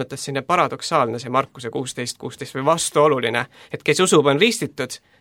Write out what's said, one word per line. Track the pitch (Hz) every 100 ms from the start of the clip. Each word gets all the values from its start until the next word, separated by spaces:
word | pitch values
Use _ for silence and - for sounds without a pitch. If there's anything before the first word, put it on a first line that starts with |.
mõttes | 127 139
selline | - 135 127
paradoksaalne, | 175 139 135 - 160 120 117
see | 123
Markuse | 127 135 - 123
kuusteist | 131 127 - 123 -
kuusteist | 131 - 127 135
või | 139
vastuoluline, | 165 - 156 151 135 117 120 123 - -
et | - -
kes | 147
usub, | 185 175 143
on | 139
ristitud, | 226 226 139 - 127 - _ _